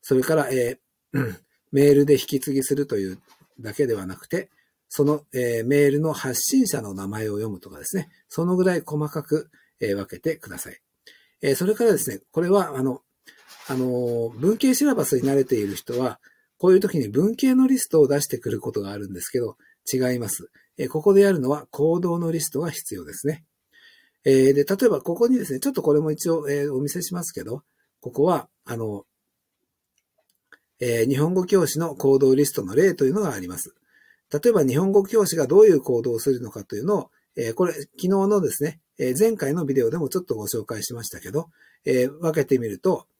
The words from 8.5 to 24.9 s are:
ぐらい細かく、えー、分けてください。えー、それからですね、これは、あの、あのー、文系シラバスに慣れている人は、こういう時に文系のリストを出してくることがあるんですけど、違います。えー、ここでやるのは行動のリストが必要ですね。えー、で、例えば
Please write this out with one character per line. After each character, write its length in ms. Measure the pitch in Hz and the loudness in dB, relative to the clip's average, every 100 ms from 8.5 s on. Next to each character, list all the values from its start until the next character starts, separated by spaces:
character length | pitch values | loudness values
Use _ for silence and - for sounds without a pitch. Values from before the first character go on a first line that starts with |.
| 180 | 0
ぐ 100 | 185 | 0
ら 100 | 175 | 0
い 80 | - | -4
細 180 | 151 151 | -6 -4
か 120 | 156 | -6
く、 260 | 147 151 - _ _ _ | -4 -4 -4 _ _ _
え 140 | 113 | -4
ー、 20 | 101 | -4
分 100 | 95 | -6
け 140 | - | -6
て 160 | 160 156 | -6 -6
く 140 | - | -12
だ 100 | 90 | -14
さ 120 | - | -14
い。 80 | - _ _ _ _ _ _ | -18 _ _ _ _ _ _
え 120 | 139 | -2
ー、 20 | 135 | 0
そ 100 | 185 | 0
れ 80 | |
か 120 | 214 233 | 2 2
ら 60 | |
で 40 | 170 | 2
す 120 | - | -2
ね、 100 | 107 _ | -8 _
こ 100 | - | -4
れ 80 | 180 | 2
は、 280 | 202 175 135 | 2 2 -2
あ 60 | |
の、 180 | 131 127 _ _ - _ _ - - | -4 -4 _ _ -20 _ _ -20 -6
あ 60 | 131 | -2
の 100 | 127 | -2
ー、 440 | 123 120 117 113 113 | -2 -2 -2 -4 -2
文 200 | 160 220 | 0 2
系 180 | 262 254 | 2 2
シ 100 | 294 | 2
ラ 80 | |
バ 120 | 226 147 | 0 0
ス 140 | 131 | 0
に 80 | 131 | 2
慣 80 | 139 | 2
れ 100 | 131 | 2
て 100 | 117 | 0
い 100 | 101 | -2
る 100 | 101 | -6
人 240 | - 123 | -6 -4
は、 200 | 127 - _ _ _ _ | -4 -6 _ _ _ _
こ 100 | 180 | 4
う 40 | |
い 40 | 185 | 4
う 20 | |
時 200 | 196 165 | 4 -2
に 100 | 107 | -2
文 260 | 107 196 240 | 0 0 2
系 200 | 262 254 | 2 4
の 120 | 254 | 4
リ 120 | 262 | 2
ス 100 | - | 2
ト 100 | 160 | 4
を 80 | 139 | 4
出 140 | 143 | 4
し 60 | 143 | -2
て 100 | 120 | -6
く 120 | 117 | -4
る 100 | 110 | -6
こ 120 | - | -6
と 100 | 107 | -8
が 100 | 98 | -8
あ 60 | 104 | -10
る 120 | 98 | -10
ん 40 | |
で 80 | 101 | -10
す 80 | - | -6
け 100 | 127 | -4
ど、 180 | 113 - _ _ - | -6 -10 _ _ -6
違 240 | 131 127 123 | -2 0 -2
い 40 | |
ま 100 | 110 | -6
す。 200 | - 87 _ _ - | -8 -12 _ _ -10
え 80 | 139 | -6
ー、 40 | |
こ 120 | 156 | 0
こ 120 | 202 | 4
で 80 | 196 | 6
や 100 | 196 | 6
る 80 | 175 | 4
の 100 | 127 | 0
は 160 | 147 - | -2 -6
行 280 | - 151 175 | 0 0 2
動 200 | 175 170 | 0 -2
の 120 | 165 | -2
リ 80 | 160 | -4
ス 120 | 151 | -4
ト 100 | 143 | -4
が 80 | 165 | -6
必 240 | - - 135 | -8 -10 -12
要 80 | |
で 100 | - | -12
す 140 | - 139 | -6 -6
ね。 160 | 156 _ _ _ _ _ _ _ _ 139 | -6 _ _ _ _ _ _ _ _ 2
え 260 | 135 131 | 6 6
ー、 20 | |
で、 100 | 139 | 4
例 240 | 143 196 | 2 2
え 20 | |
ば 120 | 247 | 2